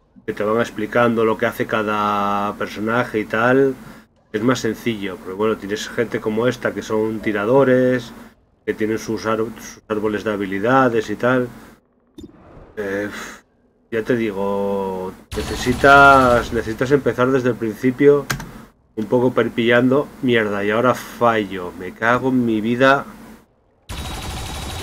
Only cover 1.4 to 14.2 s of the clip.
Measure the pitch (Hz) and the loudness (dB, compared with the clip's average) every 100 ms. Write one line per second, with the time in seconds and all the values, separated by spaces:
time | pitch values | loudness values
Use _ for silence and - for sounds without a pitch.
1.4 | 117 104 120 113 104 107 104 104 101 101 | -2 -4 -4 -2 -2 -2 0 -2 -2 -2
2.4 | 101 101 104 - 107 117 120 110 101 110 | -4 -6 -8 -6 -4 -2 -2 -4 -4 0
3.4 | 120 131 135 131 - - _ _ _ 107 | 2 4 2 0 -12 -20 _ _ _ -4
4.4 | 117 127 117 107 - 110 98 90 92 95 | 0 0 -2 -4 -4 -4 -6 -10 -10 -4
5.4 | 110 107 98 107 - - 110 117 113 107 | -2 -2 -4 -6 -6 -4 -4 -2 -4 0
6.4 | 123 123 113 98 - 110 110 110 104 104 | 0 0 -4 -6 -4 -2 -2 -2 -4 -2
7.4 | 104 135 131 127 127 127 123 - - _ | 2 4 4 4 4 0 -4 -16 -20 _
8.4 | _ _ - 101 107 110 - 107 104 110 | _ _ -8 -4 -2 -4 -4 -6 -2 -2
9.4 | 113 110 - - - 107 107 104 98 101 | -2 -6 -16 -16 -6 -4 -2 -2 -2 -4
10.4 | 98 98 110 135 127 113 107 104 120 127 | -4 -2 2 4 4 2 -2 -2 0 0
11.4 | 123 - - - _ _ _ - - - | -2 -10 -20 -20 _ _ _ -20 -20 -20
12.4 | - - - - 98 98 104 - - - | -20 -20 -18 -10 -6 -6 -6 -10 -14 -18
13.4 | _ _ _ _ - 113 110 123 | _ _ _ _ -8 -4 0 0